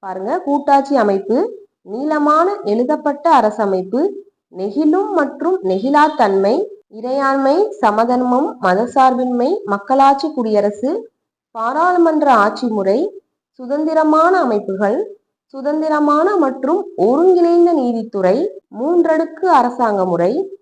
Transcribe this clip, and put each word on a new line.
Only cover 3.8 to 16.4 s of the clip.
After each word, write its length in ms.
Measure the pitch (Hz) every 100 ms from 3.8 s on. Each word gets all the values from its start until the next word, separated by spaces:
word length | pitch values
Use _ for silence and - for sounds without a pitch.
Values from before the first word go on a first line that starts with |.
| 185 226 370 403 - _ _ 175
நெகிழும் 500 | 196 254 311 349 415 381
மற்றும் 380 | 277 - 302 370 190
நெகிழாத்தன்மை, 840 | 185 233 294 302 302 220 196 196 269 415 - _ 214
இறையாண்மை, 560 | 226 269 269 277 269 311 427 -
சமதர்மம், 680 | 226 208 233 247 254 247 311 - 185
மதசார்பின்மை, 840 | 185 240 269 262 247 247 247 247 415 -
மக்களாட்சி 560 | 202 202 269 269 277 320 277
குடியரசு, 560 | 220 208 202 208 254 403 453 _ _ _ _ 226
பாராளுமன்ற 720 | 226 277 349 359 330 311 285 240
ஆட்சி 240 | 208 214 247 214
முறை, 220 | 190 214 392 - _ _ _ _
சுதந்திரமான 760 | 254 285 311 320 311 311 330 370 277
அமைப்புகள், 520 | 214 208 190 202 254 427 - _ _ _
சுதந்திரமான 840 | 269 269 302 311 302 294 294 349 415